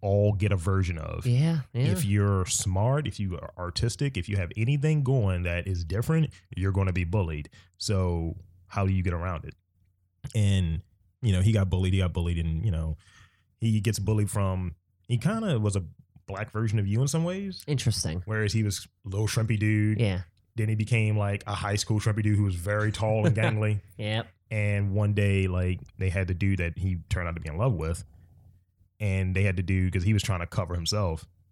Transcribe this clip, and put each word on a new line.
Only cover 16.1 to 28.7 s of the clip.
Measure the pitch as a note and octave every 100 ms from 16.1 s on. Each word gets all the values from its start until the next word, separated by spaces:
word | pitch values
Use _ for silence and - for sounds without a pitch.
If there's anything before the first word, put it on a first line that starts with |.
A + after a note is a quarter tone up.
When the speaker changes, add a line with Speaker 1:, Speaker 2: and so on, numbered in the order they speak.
| - -
Speaker 1:
black | G2 G#2+
version | G#2+ A2+ G#2+
of | G2
you | G#2+
in | C#3
some | D#3+
ways. | E3 F#3 G3 F3+ -
Speaker 2:
Interesting. | C#3+ - G#2 - E2+ F#2
Speaker 1:
Whereas | A2 G#2+
he | A2
was | G#2 F#2+ - _
a | G2+
little | G2+ G#2+
shrimpy | - A2 G#2+
dude. | G#2+ G#2+ G#2+ G#2+
Speaker 2:
Yeah. | A2 F#2 - _ _ -
Speaker 1:
Then | G#2+
he |
became, | A2 G#2+ A#2 G#2+ G#2+
like, | G2+ G2+ -
a |
high | G2+ G#2 G#2
school | - G#2+
shrimpy | A2 G#2+
dude | G#2+ G#2
who |
was | G2+ F2
very | F2 G#2 G#2+
tall | G#2+ A2 A2 G#2
and | G#2+
Speaker 2:
<laughs> |
Speaker 1:
gangly. | A2 A2 G#2+ G#2 - -
Speaker 2:
Yep. | G#2+ A2 - _ _
Speaker 1:
And | G#2+ G#2 G2+ G2+
one | G2 G#2
day, | G#2 G2+ G2 F#2+
like, | F2+ F2+ F2+ - -
they | F#2
had | F2+ F#2
the |
dude | F2 G2 F#2+
that | E2+ E2
he | F#2 F2+ D#2+
turned | - E2+
out | E2+
to |
be | D#2+
in | D2+
love | B2+
with. | F#2 D#2+ F2 - - - - - - _